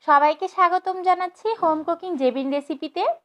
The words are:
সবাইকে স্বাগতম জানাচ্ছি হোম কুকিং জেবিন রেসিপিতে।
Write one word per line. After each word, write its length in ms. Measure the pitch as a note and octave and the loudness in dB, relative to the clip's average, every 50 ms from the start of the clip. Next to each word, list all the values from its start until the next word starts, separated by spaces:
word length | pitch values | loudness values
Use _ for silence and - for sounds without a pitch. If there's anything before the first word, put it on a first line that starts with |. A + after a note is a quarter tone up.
| _ - | _ 4
সবাইকে 380 | D4 C#4 C#4+ D4+ D#4 D4+ F#4+ F#4 | 4 6 6 4 2 0 -4 -8
স্বাগতম 480 | - - F#4 F4 F4 F#4 F4+ F#4+ F#4 F#4 F4+ | 0 2 2 2 2 0 -2 -4 -6 -2 0
জানাচ্ছি 440 | F#4 F4+ F4+ F#4 F4+ F4 _ _ A4 A4+ | 0 0 0 0 -8 _ _ _ -4 -4
হোম 240 | A4+ - E4 D#4 - - | 0 0 0 0 0 -2
কুকিং 280 | - E4+ E4 F4+ F#4 F4+ C4+ | -4 -6 -6 -4 -8 -6 0
জেবিন 300 | C4+ B3+ A3+ C4 C4+ C4+ | 0 0 0 0 -4 -4
রেসিপিতে। 520 | C4+ C#4+ C#4 _ D#4 C#4+ - D#4 _ F4 F#4 C#5+ E5+ E5 _ | -4 -4 -4 _ -10 -8 -8 -10 _ -4 -2 -2 -2 -4 _